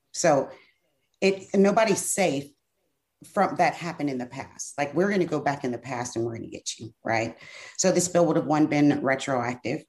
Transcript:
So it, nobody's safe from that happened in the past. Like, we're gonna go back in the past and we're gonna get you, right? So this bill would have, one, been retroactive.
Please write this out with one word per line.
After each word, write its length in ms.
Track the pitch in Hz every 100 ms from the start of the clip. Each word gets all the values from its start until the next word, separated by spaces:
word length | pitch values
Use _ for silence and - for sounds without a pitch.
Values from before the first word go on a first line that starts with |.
| _
So 380 | - 170 139 - - _ _ _ _ _ _
it, 260 | 196 190 -
nobody's 500 | 202 196 208 220 -
safe 460 | - 196 175 139 143 _ _ _ _ _ _ _ -
from 240 | 202 185 151
that 180 | 160
happened 360 | - 170 151 147
in 80 | 127
the 80 | 123
past. 520 | 131 - - - -
Like, 160 | 143
we're 160 | 156 202
gonna 140 | 202
go 160 | 165 151
back 240 | 147 139
in 80 | 127
the 60 | 120
past 400 | 135 120 127 117
and 80 | 117
we're 100 | 113
gonna 120 | -
get 300 | - - -
you, 160 | 113 - 110
right? 320 | 110 123 - - - - -
So 120 | 185
this 200 | 175 180
bill 160 | 175 160
would 100 | 160
have, 120 | 131
one, 200 | 151 151
been 340 | 147 147 139
retroactive. 800 | 131 135 - 127 117 123 113 156